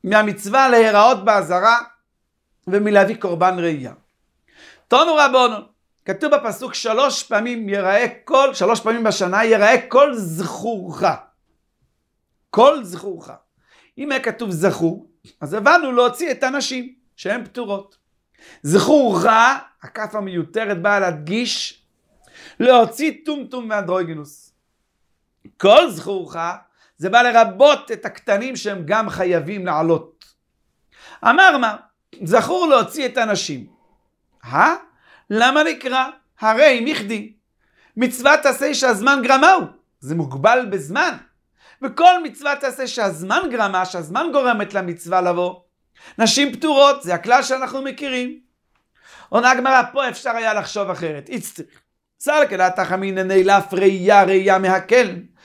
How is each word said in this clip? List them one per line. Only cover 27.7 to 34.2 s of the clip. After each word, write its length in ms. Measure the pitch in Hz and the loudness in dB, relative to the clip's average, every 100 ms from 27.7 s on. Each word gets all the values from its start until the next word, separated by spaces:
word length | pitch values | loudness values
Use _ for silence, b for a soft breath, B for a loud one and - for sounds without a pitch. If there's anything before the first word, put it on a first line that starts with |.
| 285 - | 4 -4
את 140 | 226 196 | -10 -10
הקטנים 500 | - - 202 254 247 | -12 -2 -2 -2 -10
שהם 280 | 208 196 156 | -10 -10 -4
גם 240 | 208 208 | -2 -2
חייבים 560 | - 180 175 147 202 180 | -4 -2 -2 -4 -8 -4
לעלות. 600 | 151 165 160 - _ _ _ _ _ _ _ _ B B B 233 | -2 0 -2 -4 _ _ _ _ _ _ _ _ B B B 0
אמר 320 | 277 381 294 | 6 6 4
מה? 180 | 226 208 _ _ _ - | -2 -6 _ _ _ -14
זכור 440 | 156 220 226 359 339 | 0 0 2 -2 2
להוציא 380 | 262 214 302 254 | 2 2 -6 -6
את 120 | 254 | -4
הנשים. 500 | 226 196 - 135 - _ _ _ _ _ | -4 -4 -6 -10 -14 _ _ _ _ _